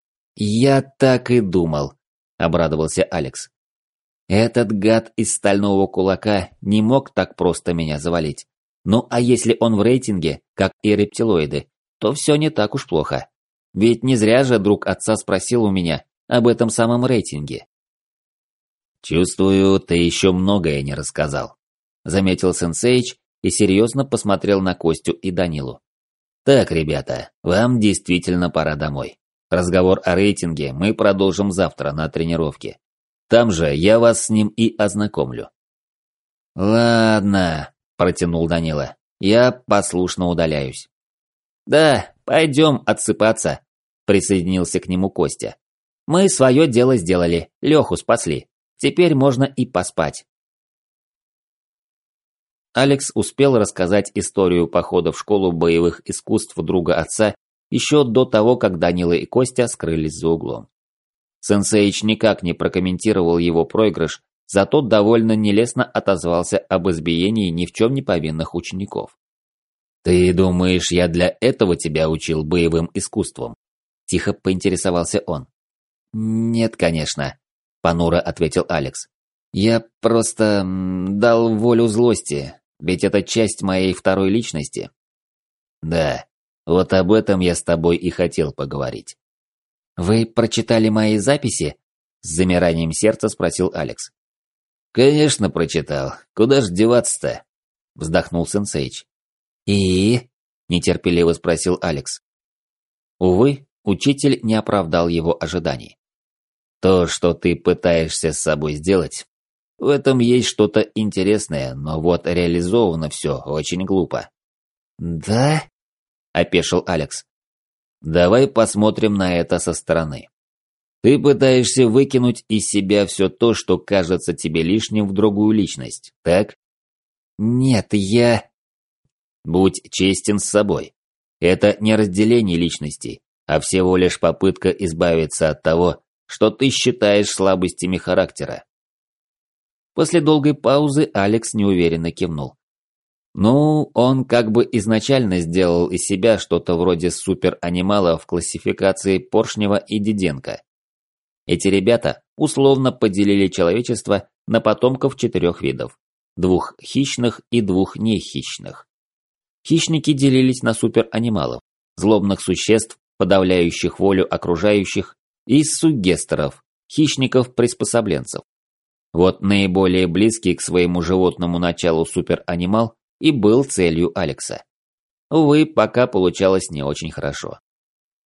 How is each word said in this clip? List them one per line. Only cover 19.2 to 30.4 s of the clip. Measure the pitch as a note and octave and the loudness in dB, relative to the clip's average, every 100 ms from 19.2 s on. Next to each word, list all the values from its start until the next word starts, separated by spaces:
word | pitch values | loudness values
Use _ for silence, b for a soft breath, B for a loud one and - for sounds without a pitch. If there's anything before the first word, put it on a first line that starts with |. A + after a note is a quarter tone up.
| F2+ - F#2+ G2 F#2+ F#2+ | 0 0 2 4 4 2
ты | - E2+ | 2 0
еще | E2+ - G2 | 0 2 2
многое | F2+ F#2+ G2+ D#2+ C#2+ | 2 0 0 0 -2
не | C#2 | -4
рассказал», | C#2 C#2+ - D2+ C#2 B1+ - _ _ _ _ - | -8 -8 -4 -4 -4 -8 -14 _ _ _ _ -4
заметил | F#2+ F#2+ F2+ F2+ | 0 0 0 0
Сенсейч | E2 F2 D#2 A#2+ B2+ B2 - _ _ | -2 -4 -2 2 2 0 -10 _ _
и | F#2+ | -4
серьезно | - G2 F#2+ A2+ C3+ C#3 | 0 2 4 2 0 -2
посмотрел | A#2 G#2 F#2+ F#2+ G2 | -4 -2 -2 2 0
на | F#2 F2 | 0 -2
Костю | E2 D#2 - | -2 -2 -4
и | - F#2+ | -6 -6
Данилу. | F2+ F2+ D2+ C2 - _ _ _ _ _ _ - | -4 -4 -4 -10 -14 _ _ _ _ _ _ 2
«Так, | C3+ A2+ | 4 4
ребята, | E2 D2+ D2 - B1 - _ | 0 -2 -4 -6 -8 -10 _
вам | - F#2 A#2+ B2 | -2 2 2 2
действительно | G#2+ F2+ - F2+ F#2 F2+ F2 | 2 0 0 -2 0 -2 0
пора | E2 D2+ D2+ | -2 -2 -4
домой. | D2+ C#2 B1 - _ _ _ | -6 -6 -10 -14 _ _ _
Разговор | F2 F2 F#2 F#2 F#2+ - | -2 0 2 4 2 0
о | F2+ | 2
рейтинге | G2+ - | 2 0